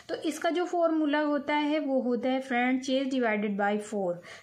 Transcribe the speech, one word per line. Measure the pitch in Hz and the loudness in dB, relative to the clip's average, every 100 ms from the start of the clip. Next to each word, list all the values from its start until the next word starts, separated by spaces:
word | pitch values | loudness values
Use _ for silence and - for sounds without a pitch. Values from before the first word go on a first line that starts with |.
| - | -8
तो | |
इसका | 330 330 302 339 | -4 -4 -2 -2
जो | 320 | 0
formula | 349 359 330 320 302 294 | 0 2 2 4 2 2
होता | 302 294 285 | 2 0 0
है, | 294 294 302 | 0 2 0
वो | 285 269 | 0 0
होता | 233 240 254 | 0 0 0
है | 262 | -2
friends, | 262 240 247 262 262 | 0 0 2 0 0
chest | 262 269 | 0 0
divided | 269 240 214 214 | 0 0 0 0
by | 202 202 208 | 0 0 0
four। | 208 208 190 175 - - | -2 -4 -2 -4 -8 -20